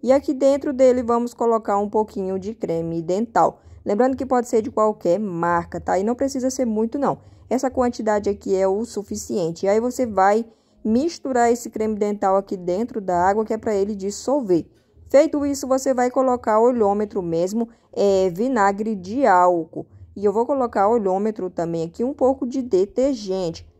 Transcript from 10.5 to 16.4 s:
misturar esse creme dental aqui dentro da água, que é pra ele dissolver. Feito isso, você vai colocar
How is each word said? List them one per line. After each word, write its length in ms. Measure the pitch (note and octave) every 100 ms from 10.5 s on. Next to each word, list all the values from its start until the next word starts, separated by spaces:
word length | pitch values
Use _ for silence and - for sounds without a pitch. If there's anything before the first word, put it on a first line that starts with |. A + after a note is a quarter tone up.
| _ _ _
misturar 680 | - A3+ D#4+ - C#4 B3 A#3
esse 160 | A#3+ A3+
creme 260 | A3+ A3 G#3+
dental 400 | G#3 G#3 G3 G3
aqui 220 | G3 G3
dentro 420 | F3 F3+ A#3+ A#3
da 180 | F#3+ F3
água, 280 | F3+ G#3 G#3+
que 80 |
é 40 | A3
pra 160 | A3+
ele 220 | G3+ G3+ G#3
dissolver. 680 | F#3+ G3+ - C#4+ A3 F3 - _ _ _ -
Feito 360 | C4+ D#4 D4+ C#4+
isso, 200 | C#4 C4
você 280 | C4 C4+
vai 180 | B3 B3
colocar 480 | B3 C4 B3